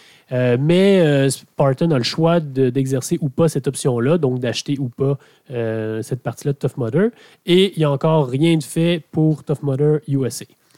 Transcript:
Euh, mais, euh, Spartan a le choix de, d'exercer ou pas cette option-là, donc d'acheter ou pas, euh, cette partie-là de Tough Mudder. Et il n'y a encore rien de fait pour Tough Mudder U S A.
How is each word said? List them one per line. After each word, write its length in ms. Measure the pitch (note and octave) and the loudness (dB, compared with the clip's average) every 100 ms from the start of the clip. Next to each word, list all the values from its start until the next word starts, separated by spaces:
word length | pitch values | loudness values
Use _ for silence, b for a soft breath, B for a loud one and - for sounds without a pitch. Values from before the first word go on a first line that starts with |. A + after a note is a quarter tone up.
| b b b | b b b
Euh, 240 | B2+ B2 B2 | 0 2 2
mais, 440 | D3 F3 G3 F#3+ | 4 4 4 4
euh, 280 | D#3+ C#3+ C3+ | 4 4 2
Spartan 600 | B2+ - - C#3 C3 E3+ | -2 -8 -2 0 2 0
a 60 | C#3 | 0
le 60 | A#2 | -2
choix 340 | - D#3+ E3+ | 0 2 2
de, 300 | D3 C3 C3 | 0 0 0
d'exercer 480 | C3 C3 C3 - E3+ | 0 -2 -2 -2 -2
ou 80 | C#3+ | -2
pas 220 | C#3+ E3 | 0 0
cette 180 | D3+ C3+ | 0 -6
option-là, 500 | C3 C#3+ A#2+ B2 F3 | -4 -2 0 0 2
donc 220 | C#3+ B2+ | 0 -2
d'acheter 380 | A#2+ A2+ - C#3+ | -4 -4 -4 -4
ou 80 | C3+ | -4
pas, 300 | - C#3 C#3 _ _ - | -2 -2 -2 _ _ -12
euh, 500 | B2 A2+ A2 A2 A2 | -6 -4 -4 -4 -6
cette 200 | G#2+ A#2+ | -6 -8
partie-là 300 | - A2 D3 | -8 -6 -6
de 40 | C#3 | -4
Tough 200 | C3+ - | -4 -4
Mudder. 320 | A#2 C#3 A3 b b b - | -2 0 0 b b b 0
Et 280 | F3 F#3+ E3+ | 2 2 0
il 40 | |
n'y 40 | D3+ | 0
a 60 | |
encore 380 | C#3 D#3+ D#3 C3 | 0 0 0 0
rien 260 | C3 E3 D#3+ | 0 2 2
de 80 | |
fait 400 | - - E3+ F3 - | 0 -2 0 -2 -4
pour 320 | - D#3 D3+ | 0 0 0
Tough 180 | - C#3+ | -4 -6
Mudder 360 | C#3+ C3 D3 D3+ - | -4 0 0 0 0
U 180 | C#3 B2+ | -2 -2
S 180 | - | -6
A. 20 | G#2 _ _ | -14 _ _